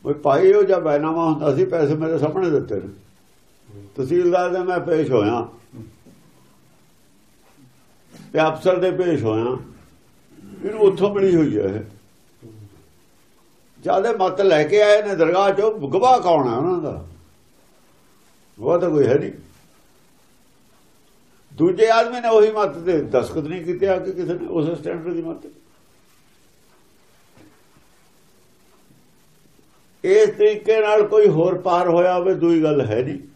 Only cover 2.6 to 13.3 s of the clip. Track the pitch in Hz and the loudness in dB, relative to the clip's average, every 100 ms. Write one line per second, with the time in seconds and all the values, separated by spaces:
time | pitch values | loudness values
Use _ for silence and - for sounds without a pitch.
2.6 | - 104 98 - _ _ _ _ _ _ | -2 -8 -10 -18 _ _ _ _ _ _
3.6 | _ 104 - - 196 175 175 180 180 180 | _ -20 -20 -10 -2 0 2 0 0 -4
4.6 | 180 180 170 160 143 123 101 120 117 - | -2 -4 -2 -2 2 0 0 -2 -6 -14
5.6 | _ 120 110 _ - - _ _ _ _ | _ -20 -20 _ -20 -20 _ _ _ _
6.6 | _ _ _ _ _ _ _ _ _ _ | _ _ _ _ _ _ _ _ _ _
7.6 | - _ _ _ _ - - - 156 - | -20 _ _ _ _ -20 -8 -2 -2 0
8.6 | 185 185 185 175 180 147 110 110 117 131 | -2 0 -2 -2 -2 -2 -2 -2 -4 -6
9.6 | - - - _ _ _ _ - - - | -10 -20 -20 _ _ _ _ -20 -20 -14
10.6 | 190 220 202 165 196 202 190 170 147 104 | -12 2 2 2 -2 0 2 2 2 0
11.6 | 98 104 113 - _ _ _ _ 113 107 | -4 -6 -10 -20 _ _ _ _ -20 -20
12.6 | 104 - _ _ _ _ _ | -20 -20 _ _ _ _ _